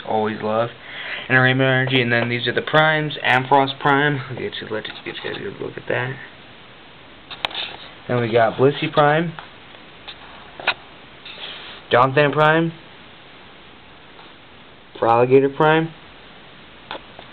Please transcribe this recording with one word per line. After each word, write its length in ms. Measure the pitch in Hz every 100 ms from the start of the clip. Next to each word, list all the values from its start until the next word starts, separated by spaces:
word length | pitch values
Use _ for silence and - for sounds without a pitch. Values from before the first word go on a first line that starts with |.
| -
always 300 | 107 107 107
love, 260 | 107 110 120 - - - - - -
and 100 | 127
a 40 |
Rainbow 220 | 127 131
Energy, 380 | 131 131 131 131
and 100 | 120
then 180 | 117 120
these 180 | 120 120
are 60 |
the 80 | -
Primes, 520 | - 156 156 156 151 - 123
Ampharos 540 | 127 131 139 135 -
Prime. 400 | 147 139 147 139 131
I'll 60 | 117
get 180 | 98 -
you, 60 | 101
let 160 | 107 -
you, 80 | - -
get 100 | -
you 80 | -
guys 80 | 95
a 40 |
good 180 | 101 -
look 160 | - -
at 100 | -
that. 280 | 120 123 131 - - - - - - - - - - - - - - - - - - -
Then 140 | 123
we 100 | 117
got 260 | 117 113 95
Blissey 340 | 135 147 156
Prime, 420 | 156 147 156 170 - - - - - - - - - - - - - - - - - - - - - - - - - -
Donphan 420 | 120 131 139 143
Prime, 400 | 147 151 160 165 165 - - - - - - - - - - - - - - - - - - - - - -
Feraligatr 560 | 117 117 127 135 139 139
Prime, 380 | 156 160 160 - - - - - - - - - - - - - -